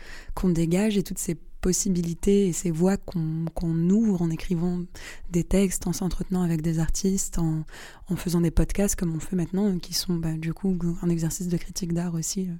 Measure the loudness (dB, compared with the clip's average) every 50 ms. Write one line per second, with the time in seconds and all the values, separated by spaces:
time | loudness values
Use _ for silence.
0 | -12 -14 -14 -12 -10 -8 -4 0 2 2 2 2 2 2 2 2 2 2 2 0
1 | 0 -2 -4 -6 -4 -4 -6 -6 -8 -14 -8 -2 0 0 2 2 0 0 0 0
2 | 0 -2 -4 0 4 4 6 6 6 4 2 0 0 0 2 4 4 4 4 2
3 | -2 -4 -4 -2 -2 -2 -2 -2 -4 -4 -4 -2 -2 0 2 2 4 4 4 4
4 | 4 4 2 2 2 0 0 -2 -2 -2 0 0 0 0 0 -2 -4 -8 -10 -14
5 | -14 -14 -12 -12 -6 -2 0 0 2 4 4 4 4 4 2 0 -2 -2 -2 0
6 | -2 -2 -2 -2 -2 -2 -2 0 0 2 0 0 0 0 2 2 2 2 2 2
7 | 2 0 0 0 -2 -2 0 0 2 2 2 0 -4 -6 -12 -16 -16 -18 -18 -12
8 | -8 -6 -4 -4 -2 0 2 4 2 4 4 4 2 4 2 2 0 0 0 0
9 | -2 -2 -2 -4 -4 -4 -2 -2 -2 0 0 0 0 0 0 -2 -4 -6 -6 -4
10 | -2 -2 -2 -2 0 -2 -2 -2 -4 -4 -4 -2 -2 0 0 0 0 -2 -2 0
11 | 0 0 0 2 0 -2 -2 -2 -2 -2 -2 -2 -4 -6 -8 -6 -4 -2 -2 -2
12 | -2 -2 -4 -4 -4 -4 -4 -4 -4 -4 -6